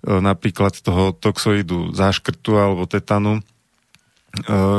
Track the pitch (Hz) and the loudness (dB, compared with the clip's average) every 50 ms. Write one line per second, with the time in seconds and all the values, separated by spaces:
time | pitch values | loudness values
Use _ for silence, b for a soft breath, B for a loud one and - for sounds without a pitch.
0 | - - 104 92 95 98 98 - - 110 90 - 101 98 - - _ - 87 90 | 0 0 0 2 2 2 0 0 -2 -4 -2 0 0 0 0 -2 _ -2 0 2
1 | 95 95 87 - - 107 92 - - 113 104 101 98 82 90 87 85 85 87 92 | 2 0 0 0 -2 -2 -2 0 0 0 0 0 0 -2 -4 -4 -4 -4 -2 0
2 | 95 98 95 - _ - - - _ - 110 104 101 101 98 90 90 87 - 101 | 0 0 0 0 _ -6 -8 -6 _ 0 2 4 4 2 2 0 -2 -2 -2 -4
3 | - - 104 101 101 104 107 107 101 _ _ _ _ _ _ _ _ _ _ _ | -2 0 0 0 2 0 0 -2 -4 _ _ _ _ _ _ _ _ _ _ _
4 | _ _ _ _ _ _ - - - - 107 98 95 98 101 | _ _ _ _ _ _ -12 -10 -4 -2 0 0 2 2 2